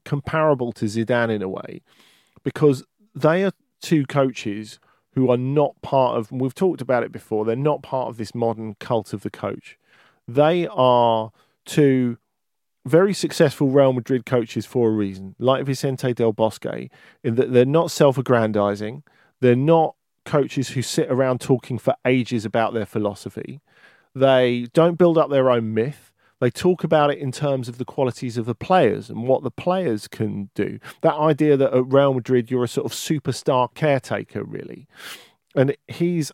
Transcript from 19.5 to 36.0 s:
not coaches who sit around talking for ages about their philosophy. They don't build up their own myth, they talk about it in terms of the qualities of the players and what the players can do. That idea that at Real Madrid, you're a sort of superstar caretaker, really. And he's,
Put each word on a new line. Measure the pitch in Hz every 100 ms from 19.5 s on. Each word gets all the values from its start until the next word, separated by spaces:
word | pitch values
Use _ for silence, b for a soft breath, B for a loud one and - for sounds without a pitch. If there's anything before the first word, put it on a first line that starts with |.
| 123
not | 143 165 156 - _ _ -
coaches | 151 131 - 127
who | 127
sit | 120 - 147
around | 127 131 127
talking | - 127 - 120
for | - - 127
ages | 127 117 120
about | 107 117 110
their | 113 101
philosophy. | 113 104 104 - - - 143 b b b b b
They | 131 135 131 123 120 120
don't | - 170 170
build | 175 160
up | 139
their | 139 131
own | 120 113
myth, | 110 120 143 _ _ _ _ 123
they |
talk | - 180 180
about | 160 160 147
it | 143
in | 139
terms | - 147 135 120
of | 120
the | 127
qualities | - 131 - 127 117
of | 113
the |
players | 147 - 185 131 98 107
and | 110 120
what | 131
the | 139
players | - - 185 175 110 -
can | - 110 101 98
do. | - 104 107 B B
That | 160 151
idea | 156 139 151 139
that | 135
at | 123 127
Real | 135 139
Madrid, | 131 117 127 117
you're | 127
a | 120
sort | - 123
of |
superstar | - - 156 - 120 - 131 123
caretaker, | - 156 139 - 104 - 110
really. | - - - - - B B B B B _ -
And | 135 139 -
he's, | -